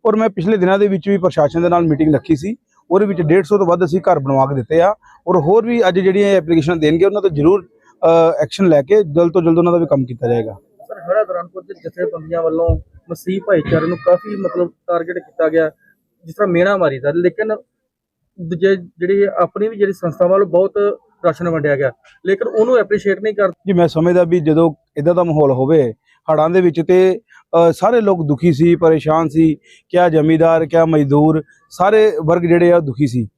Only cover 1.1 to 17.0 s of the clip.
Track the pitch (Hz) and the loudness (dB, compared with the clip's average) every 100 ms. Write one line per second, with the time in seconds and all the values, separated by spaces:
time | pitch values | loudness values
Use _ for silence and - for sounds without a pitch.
1.1 | 202 180 - 147 160 175 175 170 143 156 | 0 0 0 0 0 0 2 0 0 2
2.1 | 143 - 151 180 233 _ _ _ 180 208 | 0 0 -4 -2 -10 _ _ _ 0 0
3.1 | 180 156 180 185 202 180 175 180 180 190 | -2 0 0 2 0 0 0 0 0 0
4.1 | 165 135 135 135 139 117 160 180 214 _ | 0 0 0 0 -2 -2 2 2 -2 _
5.1 | _ - 180 147 214 226 233 185 180 190 | _ -2 0 2 0 2 0 0 0 0
6.1 | 190 202 190 156 165 147 170 151 160 190 | 0 2 0 2 0 0 0 0 2 0
7.1 | 208 190 147 151 196 170 _ _ _ 170 | 0 -2 2 2 2 -2 _ _ _ 2
8.1 | 165 165 147 151 - 190 147 131 214 175 | 4 2 0 -4 0 2 2 2 0 2
9.1 | 147 170 180 165 165 175 170 165 139 127 | 0 0 2 2 2 2 0 0 -2 -2
10.1 | 120 120 120 110 101 _ _ - 196 170 | -6 -2 -2 -4 -12 _ _ -18 -14 -4
11.1 | 202 208 180 349 180 180 185 196 175 180 | -4 -2 -6 -10 -16 -18 -16 -16 -8 -8
12.1 | 170 156 165 165 160 165 - - _ - | -8 -8 -4 -2 -2 -2 -2 -6 _ -16
13.1 | 165 - 190 - 180 - 160 160 175 - | -12 -6 -6 -2 -2 0 -2 -2 -2 0
14.1 | - 214 202 185 180 175 _ - 170 165 | 0 -2 -8 -6 -4 -6 _ -6 -6 -4
15.1 | 175 - - 160 165 156 _ _ _ _ | -10 -12 -4 0 0 -2 _ _ _ _
16.1 | _ 165 160 202 170 185 196 160 135 | _ -20 -4 -2 0 0 0 -2 -2